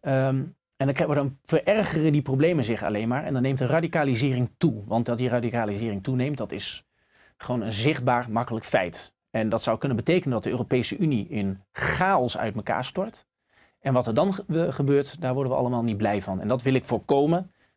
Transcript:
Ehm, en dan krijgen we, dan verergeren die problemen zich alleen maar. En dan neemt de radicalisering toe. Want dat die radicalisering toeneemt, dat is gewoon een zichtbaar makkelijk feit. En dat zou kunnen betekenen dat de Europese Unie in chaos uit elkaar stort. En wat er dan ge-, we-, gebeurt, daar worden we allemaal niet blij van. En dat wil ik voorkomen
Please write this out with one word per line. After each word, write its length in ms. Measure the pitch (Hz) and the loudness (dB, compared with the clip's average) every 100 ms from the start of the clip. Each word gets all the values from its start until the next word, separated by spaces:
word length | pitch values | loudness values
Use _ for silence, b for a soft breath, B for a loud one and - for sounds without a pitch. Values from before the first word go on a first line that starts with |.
Ehm, 420 | - 135 135 135 147 - _ _ | 0 0 2 0 -4 -10 _ _
en 100 | 135 | -2
dan 60 | |
krijgen 160 | 135 156 | 2 2
we, 60 | |
dan 240 | 147 139 131 | 2 0 -4
verergeren 680 | - 165 - 214 175 151 156 | 0 0 4 2 2 2 4
die 100 | 147 | 2
problemen 420 | 139 135 160 170 | 2 2 4 2
zich 180 | 110 110 | 0 0
alleen 260 | - 104 113 | 0 -2 0
maar. 160 | 127 | -2
En 80 | 156 | -2
dan 100 | 135 | -2
neemt 160 | 127 135 | 0 0
de 80 | 127 | 2
radicalisering 840 | 151 165 170 147 120 139 127 123 _ | 2 0 0 0 2 0 0 -2 _
toe. 280 | 165 110 | 0 0
Want 220 | 104 113 120 | -2 -2 0
dat 120 | 117 | 0
die 100 | 127 | 0
radicalisering 760 | 120 120 117 110 101 113 101 | 0 0 -2 -2 -2 -4 -4
toeneemt, 340 | 98 127 127 147 | -2 -2 -2 -4
dat 160 | 110 | -6
is 320 | - - - _ b b b b b | -6 -8 -12 _ b b b b b
gewoon 240 | - 123 | -4 -4
een 120 | 107 | -2
zichtbaar 580 | 104 120 156 123 123 123 | 0 0 0 2 0 0
makkelijk 340 | 110 123 113 | -2 -2 -4
feit. 500 | - 120 90 85 - _ _ | 0 0 0 -6 -16 _ _
En 180 | 117 110 | -2 0
dat 140 | 98 | 0
zou 160 | - 113 | 0 -2
kunnen 180 | 143 120 | 0 -2
betekenen 360 | - 180 156 | 2 0 2
dat 100 | 120 | -2
de 80 | 101 | -2
Europese 460 | 117 120 127 117 196 | -4 0 0 0 0
Unie 320 | 170 131 98 | 0 0 -2
in 340 | 107 98 95 _ | -2 -2 -4 _
chaos 680 | - - - 185 190 123 - | -6 -4 0 2 2 2 -2
uit 180 | 113 117 | -4 -4
elkaar 280 | 101 85 | -2 -2
stort. 420 | 135 - 208 - - _ b b b b | -2 -4 -6 -8 -20 _ b b b b
En 140 | - | 0
wat 140 | 127 120 | 2 2
er 80 | |
dan 200 | 127 185 | 2 2
ge-, 100 | 190 - | 0 -2
we-, 260 | 156 170 | 0 0
gebeurt, 480 | - 143 143 143 - | 0 2 4 2 -4
daar 140 | 127 | -4
worden 180 | 127 135 | -2 0
we 60 | 135 | 0
allemaal 240 | 123 123 | 0 0
niet 140 | 117 104 | 0 0
blij 260 | 107 104 | 0 0
van. 180 | 95 95 | -2 -4
En 80 | 104 | 0
dat 140 | 123 | 0
wil 120 | 131 | 2
ik 100 | 131 | 0
voorkomen 680 | - 117 - 139 147 170 185 b b | 0 -4 2 4 4 2 -2 b b